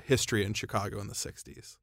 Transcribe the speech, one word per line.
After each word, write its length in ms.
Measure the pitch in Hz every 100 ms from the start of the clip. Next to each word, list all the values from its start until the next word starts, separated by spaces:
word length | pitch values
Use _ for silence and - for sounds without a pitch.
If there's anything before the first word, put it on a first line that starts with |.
| -
history 380 | 127 - 110 101
in 80 |
Chicago 460 | 107 - 107 101 101
in 60 | 101
the 60 | -
sixties. 600 | - - - - - -